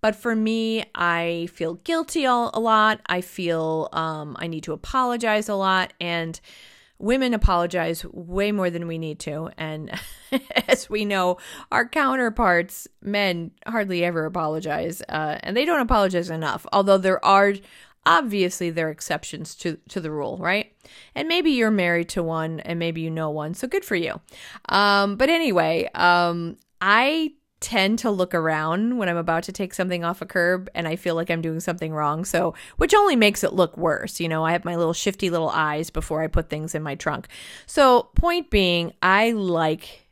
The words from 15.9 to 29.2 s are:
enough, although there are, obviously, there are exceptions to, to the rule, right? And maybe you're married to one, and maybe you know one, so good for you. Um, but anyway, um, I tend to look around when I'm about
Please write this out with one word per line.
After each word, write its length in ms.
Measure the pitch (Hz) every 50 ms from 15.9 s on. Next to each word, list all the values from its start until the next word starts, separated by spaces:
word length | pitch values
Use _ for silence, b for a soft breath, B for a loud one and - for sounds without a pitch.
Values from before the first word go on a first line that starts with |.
| 254 214 202 190 190 175 175 185
enough, 340 | 160 160 160 147 - - - - -
although 240 | 202 196 196 196
there 260 | 196 190 190 185 - -
are, 300 | - 196 196 202 202 202 196 B B B B B B B _ _
obviously, 600 | - 165 330 294 233 202 202 185 180 185 - 180 170
there 180 | 165 165 160
are 40 | 156
exceptions 600 | 156 160 - - 170 147 - - - 151 160 - -
to, 240 | - - 175 156 - _ -
to 100 | - 190
the 100 | 160 156
rule, 280 | 151 151 139 110 -
right? 360 | 190 - 170 185 208 214 _ _ B B B B B B B B
And 140 | - 294
maybe 240 | 320 339 359 302 320
you're 180 | 285 247 226 214
married 400 | 214 196 180 175 170 170 170 165
to 140 | - 190 170
one, 380 | 165 160 160 160 160 160 156
and 180 | - - 170 170
maybe 220 | 170 170 165 165
you 100 | 160 160
know 180 | 160 160 160 156
one, 240 | 151 156 151 156 170
so 140 | - -
good 180 | 254 - 392 381
for 100 | - 220
you. 240 | 175 170 135 - - _ B B B B B B B B -
Um, 480 | - 196 208 202 202 202 202 196 202
but 120 | 214 262 285
anyway, 600 | 339 330 330 269 196 180 - - 170 165 - - -
um, 640 | - - 175 175 175 175 170 170 170 170 165 - _ _ _ _ _
I 520 | 185 196 202 226 254 277 311 320 320 302 - _ _ _ _ _
tend 400 | - - - 208 190 196 220 233
to 120 | - 233
look 240 | 208 185 180 180 -
around 640 | 170 160 160 156 156 156 160 165 185 214 233 254
when 120 | 240 208 180
I'm 80 | 170
about 260 | 170